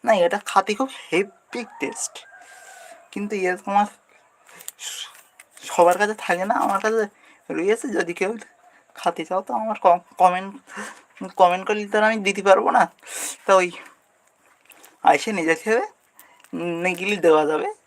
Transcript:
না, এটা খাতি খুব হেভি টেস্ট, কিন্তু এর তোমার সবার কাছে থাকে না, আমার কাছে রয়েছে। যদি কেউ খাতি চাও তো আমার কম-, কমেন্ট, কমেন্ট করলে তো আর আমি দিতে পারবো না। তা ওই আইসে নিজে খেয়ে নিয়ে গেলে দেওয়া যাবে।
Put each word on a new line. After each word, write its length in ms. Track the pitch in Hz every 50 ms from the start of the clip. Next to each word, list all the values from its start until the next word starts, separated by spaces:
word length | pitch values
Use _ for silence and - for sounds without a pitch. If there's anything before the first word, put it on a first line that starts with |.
| -
না, 80 | 240 220 196 170
এটা 120 | 170 185 208 - -
খাতি 220 | - 202 190 - 208 -
খুব 120 | 262 269 - - - -
হেভি 540 | - 175 202 202 - _ _ _ - 247 233 - - -
টেস্ট, 340 | - - - - - - - - - - - - - - - - - - - - - - - - - _
কিন্তু 200 | - 196 202 208 214 202 185 180
এর 80 | 180 185 -
তোমার 200 | - 196 202 208 208 - _ _ _ _ _ _ _ _ _ _ _ - - - - _ _ - - - - - - - - _ _ _ _ - _ _ - - -
সবার 280 | - - 175 175 180 185
কাছে 140 | 208 208 220 - -
থাকে 200 | - 180 175 185 208
না, 40 | 233 - -
আমার 140 | 202 196 196 202
কাছে 180 | 220 220 226 214 208 _ _ _ _ _ _ _ _ 165
রয়েছে। 300 | 160 170 196 220 233 - 277 208 208
যদি 140 | 180 165 175 -
কেউ 120 | 190 196 233 220 - _ _ _ _ - _ _ _ _ _ -
খাতি 220 | - 185 170 - 160 -
চাও 120 | 185 190 196
তো 40 | - 247 226
আমার 160 | 220 220 214 - -
কম-, 220 | 190 175 180 180 _ _ -
কমেন্ট, 300 | 180 185 180 180 190 196 196 - _ _ - 202 208 - - - _ _ _ - 196 185 - -
কমেন্ট 240 | 185 175 175 185 190 190
করলে 160 | 214 208 208 202
তো 40 | 208 214
আর 60 | 214 220
আমি 100 | 226 220 196 196
দিতে 140 | 196 208 185 196
পারবো 200 | 190 196 226 - -
না। 60 | 247 175 165 _ _ _ - - - - - - - -
তা 60 | - 196 185
ওই 80 | 180 180 170 - - - _ _ _ _ _ _ _ _ _ _ _ _ _ _ _ _ - _ - - _ _ - -
আইসে 220 | 147 147 - 226 214 190
নিজে 160 | 160 160 165 165
খেয়ে 220 | - 214 220 247 339 427 _ _ _ _ _ _ - _ _ _ - _ - 170 165 175 170 165
নিয়ে 140 | 175 185 - -
গেলে 180 | 185 202 208 196 160
দেওয়া 160 | 170 156 156 151 147
যাবে। 180 | 156 151 - 403 427 _ _